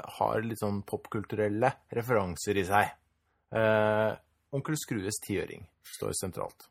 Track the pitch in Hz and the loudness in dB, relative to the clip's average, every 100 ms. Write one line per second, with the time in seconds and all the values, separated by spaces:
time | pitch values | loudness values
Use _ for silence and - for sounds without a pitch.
0 | - - - 110 113 104 107 101 - 98 | -2 0 0 2 -2 -2 -2 -2 -4 -6
1 | - 110 95 107 104 104 127 - _ 117 | -4 -6 -2 0 0 2 2 0 _ -6
2 | 117 113 92 82 104 98 90 101 95 - | 2 2 2 -2 0 0 4 4 4 0
3 | _ _ _ _ _ 113 110 110 107 107 | _ _ _ _ _ 2 4 4 4 4
4 | 107 - _ _ _ 139 - 156 - 110 | 2 -2 _ _ _ -6 -4 -4 -4 -4
5 | 95 - - 92 - 50 82 _ - - | -4 -6 -2 -2 -2 -8 -16 _ -18 -6
6 | 101 92 95 - - - - | -4 -4 -4 -6 -8 -10 -20